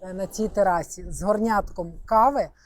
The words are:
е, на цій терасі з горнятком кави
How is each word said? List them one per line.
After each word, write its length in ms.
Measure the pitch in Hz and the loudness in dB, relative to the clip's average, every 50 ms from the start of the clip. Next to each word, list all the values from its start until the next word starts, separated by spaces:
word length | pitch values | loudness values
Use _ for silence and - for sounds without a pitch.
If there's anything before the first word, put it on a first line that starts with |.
| 185 | -12
е, 100 | 185 185 | -10 -8
на 140 | 190 190 | -6 -8
цій 220 | 180 - - 220 208 | -6 -4 -4 -4 0
терасі 640 | - 202 196 190 175 170 160 - - 180 175 175 | 2 2 2 4 2 0 -2 -6 -10 -14 -12 -12
з 120 | 160 143 175 | -10 -4 0
горнятком 720 | 202 214 214 220 233 277 302 - - - - 170 170 170 - - | 0 0 2 2 2 2 0 0 -2 -6 -8 -8 -8 -10 -14 -4
кави 420 | - 220 220 226 269 285 262 175 156 - _ _ | 2 4 6 6 6 4 2 -2 -4 -6 _ _